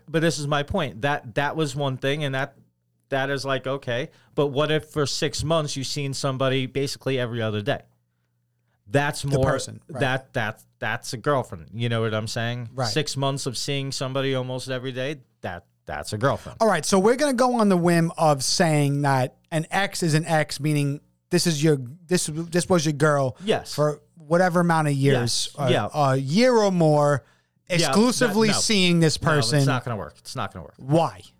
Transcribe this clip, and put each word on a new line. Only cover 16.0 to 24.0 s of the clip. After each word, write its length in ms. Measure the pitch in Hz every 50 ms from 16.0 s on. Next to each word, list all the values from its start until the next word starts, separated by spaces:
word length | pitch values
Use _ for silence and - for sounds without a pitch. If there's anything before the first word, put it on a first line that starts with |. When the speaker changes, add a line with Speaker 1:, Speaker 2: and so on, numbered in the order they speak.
| 73 - 104
Speaker 1:
a 60 | 107
girlfriend. 400 | 120 139 117 95 - 82 - -
Speaker 2:
All 80 | 226 220
right, 160 | 185 160 147
so 140 | - 202 190
we're 180 | 185 220 254
gonna 160 | 247 302 294 262
go 220 | 226 254 254 240 233
on 80 | 214 202
the 60 | 190
whim 360 | 175 170 175 170 170 165 165 - -
of 240 | 165 156 147 135 -
saying 600 | - - - 185 160 156 147 143 139 143 143 143
that 340 | 139 135 131 127 131 - _ _ _
an 160 | 170 160 165 -
ex 320 | - 190 196 196 - - 185
is 100 | 165 147
an 120 | 156 165
ex, 320 | 170 165 156 151 - - -
meaning 400 | 135 156 151 147 143 143 139 - - _ _ _ _ _
this 160 | 180 175 -
is 160 | 175 160 143 147
your, 140 | 165 151 135 127 120 147 185 175
this, 220 | 151 180 175 - - 151
this 340 | 156 170 170 - 180 165 -
was 160 | 190 175 139
your 80 | 156 151
girl 440 | 135 151 156 147 143 135 131 - - 175
Speaker 1:
Yes. 320 | 208 180 - - - -
Speaker 2:
for 280 | - 151 151 147 -